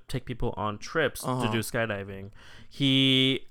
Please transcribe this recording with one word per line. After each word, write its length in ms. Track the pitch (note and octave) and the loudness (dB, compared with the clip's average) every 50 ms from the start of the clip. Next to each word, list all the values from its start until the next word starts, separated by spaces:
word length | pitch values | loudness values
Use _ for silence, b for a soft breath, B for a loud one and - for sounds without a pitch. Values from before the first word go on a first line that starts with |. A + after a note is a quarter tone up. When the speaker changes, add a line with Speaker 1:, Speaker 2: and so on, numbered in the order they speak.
| - - | -6 -6
Speaker 1:
take 180 | - B2+ - | -6 -6 -4
people 280 | - B2 - - - - - | -6 -6 -2 -2 -2 -2 -2
on 200 | G#2 G#2 G#2 G#2+ | -4 -4 -4 -6
trips 440 | - - - E3 D3+ A#2+ - - | -10 -4 0 2 2 2 0 -2
to 80 | - B2+ | -4 -2
Speaker 2:
Uh-huh. 220 | B2+ B2+ B2 A2 | 0 0 0 0
Speaker 1:
do 80 | G#2+ A2+ | 0 0
skydiving. 720 | G#2+ - - A#2 A2+ A2 G#2 G2 G2 G2+ G2 F#2+ G2 G2 B B B B B B B B | -2 0 -2 -2 0 0 -2 -4 -6 -8 -10 -10 -12 -12 B B B B B B B B
He 760 | - - C#3+ C3+ C3+ C3+ C3+ C3+ C3 C3 C3 C3 C3+ - - - | -4 0 2 4 6 6 6 6 6 6 4 4 2 0 -4 -6